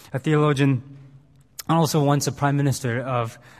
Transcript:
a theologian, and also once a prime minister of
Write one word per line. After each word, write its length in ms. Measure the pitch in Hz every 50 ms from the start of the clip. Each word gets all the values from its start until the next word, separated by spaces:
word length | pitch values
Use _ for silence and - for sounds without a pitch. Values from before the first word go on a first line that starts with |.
| - - -
a 80 | 131
theologian, 800 | - 160 156 151 151 151 147 131 139 139 135 123 - - - - - - - - - _ _ _ _ _ _ - - -
and 100 | 156 165
also 240 | 165 147 - 160 143
once 240 | 139 143 143 -
a 60 | - 135
prime 240 | - 143 143 139
minister 440 | 143 139 143 131 - - 123 113 123
of 380 | 123 127 147 123 117 113 - - - - - -